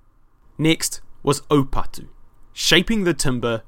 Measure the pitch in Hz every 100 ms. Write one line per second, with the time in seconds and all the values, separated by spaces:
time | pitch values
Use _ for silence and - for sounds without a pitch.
0 | _ _ _ _ - - 156 160 - -
1 | - - 139 139 - 147 131 - - -
2 | - - - - - - - 165 185 220
3 | 180 165 147 123 120 117